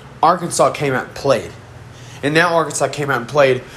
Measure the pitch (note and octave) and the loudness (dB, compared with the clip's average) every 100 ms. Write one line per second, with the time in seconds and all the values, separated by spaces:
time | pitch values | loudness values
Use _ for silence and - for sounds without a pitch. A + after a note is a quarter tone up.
0 | - - D#3+ F3+ E3+ - C#3+ - D3 B2+ | -18 0 2 2 -2 0 0 2 -2 -2
1 | - - C#3 A#2+ - - - - - - | -4 -6 0 0 -2 -16 -20 -20 -20 -20
2 | - - C#3 D#3 F3 E3+ D3 - C#3 - | -20 -6 -2 2 2 2 0 -2 -4 -2
3 | C#3 C3 A#2+ C#3+ C#3 B2+ - | -4 -4 -2 2 4 2 -4